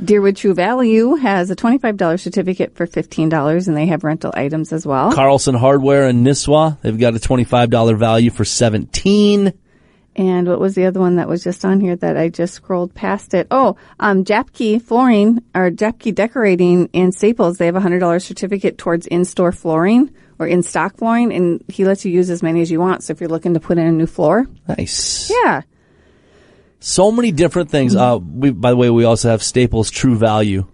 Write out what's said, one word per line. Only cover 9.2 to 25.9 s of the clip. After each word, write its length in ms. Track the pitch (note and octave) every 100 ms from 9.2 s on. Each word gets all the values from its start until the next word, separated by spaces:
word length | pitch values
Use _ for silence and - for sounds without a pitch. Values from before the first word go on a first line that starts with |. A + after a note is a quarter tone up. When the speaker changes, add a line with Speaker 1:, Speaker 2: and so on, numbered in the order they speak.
| G#3 G3+ G3 - _ _ _ _ _ -
Speaker 1:
And 320 | F#3 F3+ F3
what 100 | E3+
was 160 | F#3+
the 120 | G3 F#3
other 120 | F#3
one 180 | F3+ F3
that 120 | -
was 160 | E3+
just 200 | F3+ F#3
on 160 | F#3+ G3
here 140 | F#3+
that 220 | F3 E3+ D3+
I 120 | E3
just 240 | - F3
scrolled 380 | - - F3+ F3+
past 400 | - F#3+ G3+ -
it? 140 | F3+ -
Oh, 240 | C4 A#3+ - - -
um, 240 | G#3 F#3+
Japke 580 | F#3+ G#3 C4 - A3 A3
Flooring, 640 | - A#3 B3+ G#3 G#3 A#3 -
or 160 | F#3 F3+
Japke 420 | E3+ G#3+ - A#3
Decorating 760 | F#3+ A3 C4+ G#3 F3+ F3 F3+ E3
in 200 | F3 F#3
Staples, 460 | - G#3 A#3+ F3 F3
they 80 | E3+
have 100 | F#3
a 40 |
hundred 200 | F#3+ F3+
dollar 180 | F3 E3+
certificate 580 | - F#3+ G3 G3+ F#3+ -
towards 300 | F#3 E3+ -
in-store 460 | E3+ F#3 - F3
flooring 580 | F3+ E3+ D#3+ F3+ A#3+ C#4+ - _ -
or 60 | D#3+
in-stock 480 | F3+ E3+ E3+ F3+ -
flooring, 360 | A3+ A#3 A#3
and 300 | - F3 E3 -
he 160 | -
lets 200 | F#3+ G3
you 60 | G3
use 180 | F3 F3+
as 140 | F3
many 180 | E3 E3
as 80 | E3
you 100 | E3
want. 240 | F#3 -
So 80 | -
if 80 | D3+
you're 80 | E3+
looking 240 | E3 F3
to 60 | E3
put 160 | - E3+
in 80 | D#3+
a 60 |
new 140 | D#3+ E3
floor. 420 | - D#3 G#3 C4+ - -
Speaker 2:
Nice. 640 | - - - - - - A#4
Speaker 1:
Yeah. 180 | E4+ D3 - _ _